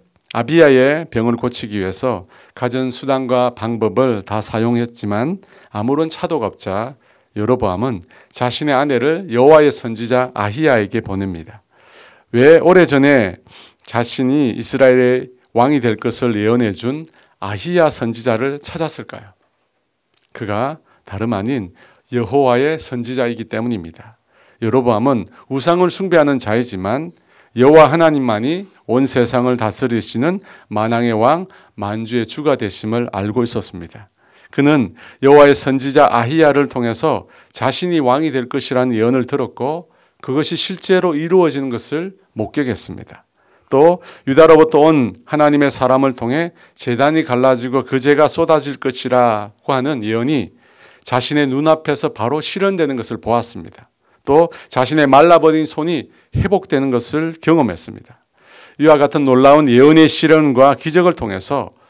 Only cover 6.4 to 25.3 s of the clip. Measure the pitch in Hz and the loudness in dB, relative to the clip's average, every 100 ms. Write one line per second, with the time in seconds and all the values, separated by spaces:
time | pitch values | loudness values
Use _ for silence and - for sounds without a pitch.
6.4 | 101 - 101 98 120 143 _ _ _ 104 | -6 -8 -8 -8 -8 -14 _ _ _ -6
7.4 | 107 123 107 90 131 101 - _ _ - | -2 0 -2 -4 -6 -8 -12 _ _ -6
8.4 | 123 - 151 131 147 123 135 165 180 117 | -4 -2 -2 0 0 0 -2 -4 -4 2
9.4 | 135 156 147 - 123 113 117 127 127 - | 6 6 6 0 -6 -8 -2 -2 -2 -4
10.4 | 104 113 156 120 101 113 101 98 98 82 | -6 -2 0 2 0 -4 -6 -6 -8 -10
11.4 | 82 107 _ _ _ _ - _ _ 117 | -16 -20 _ _ _ _ -20 _ _ 4
12.4 | 139 165 165 185 165 139 139 139 98 - | 6 6 6 4 4 4 4 2 0 -6
13.4 | _ - - _ - 117 120 - 127 147 | _ -20 -20 _ -8 -6 -4 -4 -2 0
14.4 | 131 - 113 135 131 127 123 127 - _ | -2 -4 -6 2 4 4 2 0 -4 _
15.4 | _ 117 131 147 117 104 120 113 123 104 | _ 0 2 2 0 -2 -6 -4 -2 0
16.4 | 104 120 110 95 120 147 160 _ _ _ | 0 0 0 -4 -8 -8 -12 _ _ _
17.4 | 98 101 160 175 156 - 117 117 120 110 | -10 -10 -4 0 0 0 -6 -6 -4 -2
18.4 | 131 143 - - 156 - - - 104 _ | -4 -8 -10 -8 -8 -8 -14 -20 -20 _
19.4 | _ _ _ _ _ _ _ _ _ - | _ _ _ _ _ _ _ _ _ -12
20.4 | 107 104 131 156 _ _ - 98 113 101 | -6 -6 -6 -10 _ _ -14 -8 -4 -4
21.4 | 110 139 90 - _ _ _ 123 104 139 | -4 -6 -8 -14 _ _ _ -6 -2 0
22.4 | 131 120 147 160 - 123 117 131 120 117 | 2 2 0 -4 -8 -10 -8 -6 -6 -6
23.4 | 113 110 120 110 82 - 113 _ _ _ | -8 -8 -6 -8 -10 -18 -20 _ _ _
24.4 | _ _ 113 127 120 107 127 123 95 | _ _ -2 0 2 2 0 -2 -4